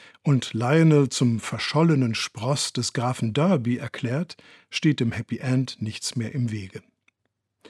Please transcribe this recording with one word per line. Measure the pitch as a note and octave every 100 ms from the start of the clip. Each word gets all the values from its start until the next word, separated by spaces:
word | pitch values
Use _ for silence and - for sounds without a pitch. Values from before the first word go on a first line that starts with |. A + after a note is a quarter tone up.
| - _
und | - C3+ -
Lionel | A2+ A#2+ D#3+ E3 D3 C3+
zum | - B2+ A2+
verschollenen | - - - D3 E3+ D3 B2 A2
Spross | - - A#2 C#3+ -
des | - A#2
Grafen | - A#2+ B2+ A2+
Derby | G#2+ E3+ E3 A#2 B2
erklärt, | A#2+ - A#2 C3+ F3+ - - - _
steht | - D#3 D3
dem | A#2
Happy | - - A#2
End | B2+ C3 C3 -
nichts | G#2+ - - A#2+
mehr | G#2+
im | - A#2+
Wege. | G#2+ F#2+ G#2 _ _ _ _ _ _ _ _